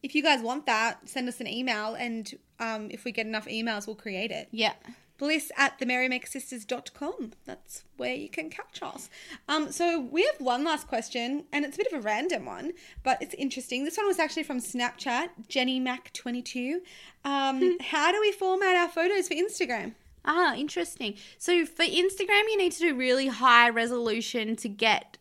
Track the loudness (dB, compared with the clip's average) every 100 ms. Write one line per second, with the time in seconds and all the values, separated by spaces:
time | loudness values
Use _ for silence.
0 | 0 2 4 4 2 -2 0 2 2 -2
1 | -8 -6 -6 -6 -6 -4 -2 -2 -2 -4
2 | -4 -4 -8 -14 _ _ -6 -4 -8 -10
3 | -6 -4 -4 -4 -4 -4 -2 -4 -6 -10
4 | -8 -6 -6 -8 -8 0 0 0 -16 -20
5 | _ _ 0 0 -2 0 0 0 -2 0
6 | 0 -2 -6 -12 -10 -14 -6 -8 -8 -8
7 | -8 -6 -10 -12 -16 -16 -16 -20 -18 -6
8 | -4 -4 -6 -8 -8 -12 -14 -12 -12 -12
9 | -16 -18 -18 -16 -4 -2 -2 0 0 0
10 | -2 2 2 2 0 0 0 -2 -2 -6
11 | -4 -4 -2 -4 -4 -4 -2 -2 -2 -2
12 | -2 0 0 -2 -4 -8 -8 -10 -16 -4
13 | 0 0 -2 -4 -4 -4 -6 -4 -2 0
14 | 0 2 0 0 -4 -4 -4 -2 -4 -4
15 | -2 -2 -2 -8 -4 0 0 0 -2 -4
16 | -10 -10 -6 -6 -6 -6 -4 -4 -6 -20
17 | -20 _ -2 0 0 4 2 2 0 2
18 | 4 4 2 2 0 2 4 4 4 2
19 | 2 2 0 0 -2 -2 -2 -2 -6 -10
20 | -20 -6 0 4 4 2 -4 -4 -6 -4
21 | -8 -8 -16 -6 2 2 2 0 2 4
22 | 2 0 2 4 4 4 2 4 2 2
23 | 2 4 2 4 8 10 10 6 0 0
24 | 0 0 -2 -2 -2 -4 -6 0 2 2
25 | -2 -20